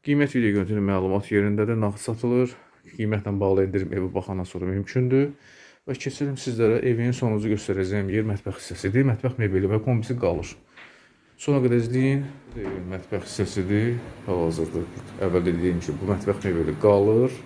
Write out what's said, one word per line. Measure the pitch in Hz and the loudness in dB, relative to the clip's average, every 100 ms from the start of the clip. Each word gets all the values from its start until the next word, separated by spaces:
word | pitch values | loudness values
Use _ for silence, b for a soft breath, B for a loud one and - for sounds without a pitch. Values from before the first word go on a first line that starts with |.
| - | 2
Qiymət | 143 143 131 | 2 2 2
video | 113 | 2
görüntülü | 101 92 107 | 2 2 0
məlumat | 98 98 95 98 101 | 2 2 2 0 2
yerindədir, | 104 101 104 107 113 | 2 2 2 0 0
nağd | 107 104 | -2 -2
satılır. | - 113 120 123 123 - B B - | -6 -4 0 2 0 -4 B B -20
Qiymətlə | - 107 107 104 98 | -6 -2 -2 -2 0
bağlı | 98 95 95 | 2 4 2
endirim | 98 95 | 0 -2
evi | 101 92 | -2 -2
baxandan | 95 92 95 87 | -4 -4 -6 -6
sonra | 90 90 | -6 -4
mümkündür. | 95 98 131 127 131 143 143 B B B B | -2 -2 -2 2 2 2 -4 B B B B
Və | - 131 | -10 -8
keçirim | - - 143 135 | -8 -4 -6 -4
sizlərə | - 117 113 117 131 | -6 2 4 4 2
evin | 117 120 | 2 0
sonuncu | 127 120 107 107 | 0 0 0 0
göstərəcəyim | 107 - 95 92 104 98 | -2 -2 -2 0 -2 0
yer | 101 | 0
mətbəx | 110 104 - - | 0 -4 -6 -10
hissəsidir. | - - 98 113 135 | -12 -6 0 2 2
Mətbəx | 113 131 120 | 2 -2 0
mebeli | 107 92 95 | 0 2 2
və | 107 | 0
kombisi | 107 120 113 120 | 2 0 0 -2
qalır. | 98 82 85 - _ B B B B B _ _ | 0 0 -6 -12 _ B B B B B _ _
Sona | - 143 | 0 2
qədər | 123 120 | 4 2
izləyin. | 117 127 131 139 139 - - 117 | 2 2 2 2 -2 -10 -16 -10
Evin | 98 95 90 | -8 -6 -6
mətbəx | 95 - 101 - | -8 -6 -6 -6
hissəsidir. | - 98 - 92 104 117 120 - - - | -4 -2 -2 2 2 2 -2 -6 -12 -2
Hal-hazırda | 92 82 80 80 85 - - - - 95 | 0 0 0 -2 -4 -6 -10 -14 -4 0
əvvəldə | 90 87 85 | 2 2 2
dediyim | 90 87 | 2 0
kimi | 85 73 | -2 -6
bu | 95 | -2
mətbəx | 95 - 98 98 | -2 0 -2 0
mebeli | 85 78 76 | 0 0 2
qalır. | 107 101 101 110 127 - | 4 6 6 4 2 -2